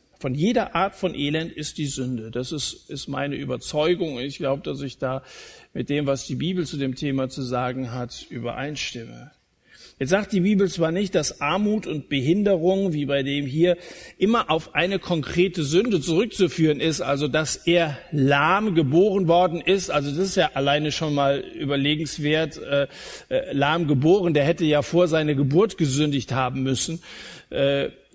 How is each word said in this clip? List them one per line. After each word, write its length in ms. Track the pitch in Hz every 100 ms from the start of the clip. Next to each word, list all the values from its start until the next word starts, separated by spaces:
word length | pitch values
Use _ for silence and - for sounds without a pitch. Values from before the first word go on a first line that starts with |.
| _ _
von 160 | 139
jeder 400 | 135 190 240 196
Art 220 | 170 196 -
von 180 | 185
Elend 380 | 139 143 156 165
ist 260 | - 151 -
die 80 | 143
Sünde. 460 | 139 127 123 110
Das 180 | 117 127
ist, 400 | 151 - - -
ist 160 | 139 -
meine 300 | 135 143 139
Überzeugung. 800 | 139 127 - 151 156 175 165 127
Ich 200 | 135 -
glaube, 240 | 143 139
dass 160 | - 139
ich 180 | 139 -
da 240 | 131 131 - - - - -
mit 140 | - -
dem, 180 | 143 139
was 200 | 135 -
die 80 |
Bibel 320 | 135 160 185 156
zu 100 | 147
dem 200 | 135 131
Thema 320 | 147 135 131
zu 140 | 143
sagen 500 | 127 123 127 127 127
hat, 340 | 127 120 - -
übereinstimme. 1000 | 127 117 117 139 147 - 120 113 117 139 _ _ _ _ - - -
Jetzt 100 | 135
sagt 220 | 190 202
die 80 | 196
Bibel 280 | 185 202 196
zwar 220 | 165 160
nicht, 240 | 170 196
dass 260 | 185 147 -
Armut 460 | 147 180 208 214 -
und 220 | 151 -
Behinderung, 840 | 143 131 190 202 180 170 196 196
wie 120 | 151
bei 180 | 139 139
dem 240 | 135 143 135
hier, 300 | 147 175 175 - - - -
immer 340 | 196 226 -
auf 240 | 160 -
eine 240 | 151 180 196
konkrete 640 | - 170 131 156 185 175
Sünde 380 | 139 165 240 185
zurückzuführen 800 | 156 165 233 - 180 - 156 143
ist, 200 | 160 147
also 280 | 127 143 147
dass 280 | 151 151 -
er 400 | - 170 165 131 -
lahm 640 | 151 131 143 151 196 220
geboren 540 | 165 139 160 208 196 165
worden 320 | 170 185 165
ist, 280 | 156 196 185
also 220 | 147 143
das 80 | 147
ist 180 | 190 190
ja 140 | 156
alleine 360 | 139 139 151 151
schon 240 | - 156
mal 240 | 143 139 139
überlegenswert, 1160 | - - 139 143 139 151 151 - 147 156 160 -
äh, 300 | - 143 139 - - - -
äh, 240 | 131 -
lahm 340 | 143 143 165 151
geboren, 480 | 135 151 202 175
der 100 | 147
hätte 200 | 139 170
ja 180 | 160 147
vor 240 | - 170 175
seiner 280 | 160 151
Geburt 440 | 143 135 156 220 -
gesündigt 540 | 151 135 151 139 -
haben 320 | 131 127 135
müssen. 360 | 131 127 - 165 - - - - -
Äh, 400 | - 139 139 139 - _